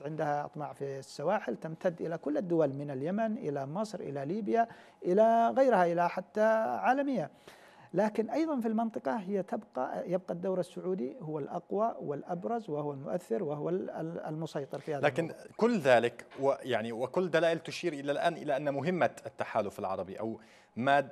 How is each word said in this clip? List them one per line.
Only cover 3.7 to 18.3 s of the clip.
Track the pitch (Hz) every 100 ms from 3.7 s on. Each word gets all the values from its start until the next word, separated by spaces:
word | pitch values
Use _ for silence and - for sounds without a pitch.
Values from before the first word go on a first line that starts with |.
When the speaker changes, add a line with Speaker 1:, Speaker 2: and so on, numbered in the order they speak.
| 180 214 202
Speaker 1:
إلى | 151 139 139
ليبيا | 214 208 226 226 - - _ 180
إلى | 196 226 233 233
غيرها | 226 269 196 175
إلى | 170 175
حتى | 190 - 214 220 220 226
عالمية. | 208 202 269 277 226 143 - - - - - -
لكن | 170 214 220 220
أيضًا | 285 320 269
في | 226
المنطقة | 226 226 247 262 240
هي | 180 202
تبقى، | 185 214 - 254 - - 180
يبقى | 185 185
الدور | 175 190 185
السعودي | 170 180 175 190 254 -
هو | 156 151
الأقوى | - 175 - 196 226 -
والأبرز | 147 143 - 175 208 233 180
وهو | 147 147
المؤثر | 139 147 180 - 226
وهو | 156 147 156
ال-، | 185 -
ال-، | - 160 170
المسيطر | 165 156 160 156 135 147
في | - 143
هذا | 143
Speaker 2:
لكن | 139
Speaker 1:
الموضوع. | 165 - - -
Speaker 2:
كل | 226 220
ذلك | 135 120 120 - - 139
و-، | 135 131
يعني | 131 110 117
وكل | 113 127 180 180
دلائل | 160 165 170
تشير | - - 175
إلى | 143 139
الآن | 151 170